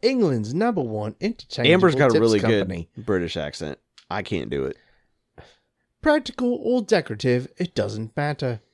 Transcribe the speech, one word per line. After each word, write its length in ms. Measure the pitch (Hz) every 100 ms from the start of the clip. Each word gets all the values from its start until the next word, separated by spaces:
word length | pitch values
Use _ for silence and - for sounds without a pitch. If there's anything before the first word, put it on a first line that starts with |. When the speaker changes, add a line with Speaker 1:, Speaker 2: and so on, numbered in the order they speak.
Speaker 1:
England's 520 | 220 262 196 127 104
number 280 | 143 226 202
one 340 | 123 107 107 -
interchangeable 540 | 220 233 - - 123
Speaker 2:
Amber's 220 | 175 185 135
got 140 | 139
a 20 |
Speaker 1:
tips 80 | 110
Speaker 2:
really 180 | 113 107
good 220 | 113 107
Speaker 1:
company. 280 | 92 92 82 -
Speaker 2:
British 400 | - 98 85 85
accent. 440 | 73 - 78 69 _ _ _
I 140 | 98
can't 280 | 98 90 55
do 160 | 69 67
it. 100 | - _ _ _ _ _ _ - _ _ _ _ _
Speaker 1:
Practical 600 | 311 302 - - 247 240
or 180 | - 247
decorative, 680 | 202 196 - 107 127 123 127 _
it 180 | -
doesn't 420 | - 104 107 110 -
matter. 440 | 147 147 131 113 _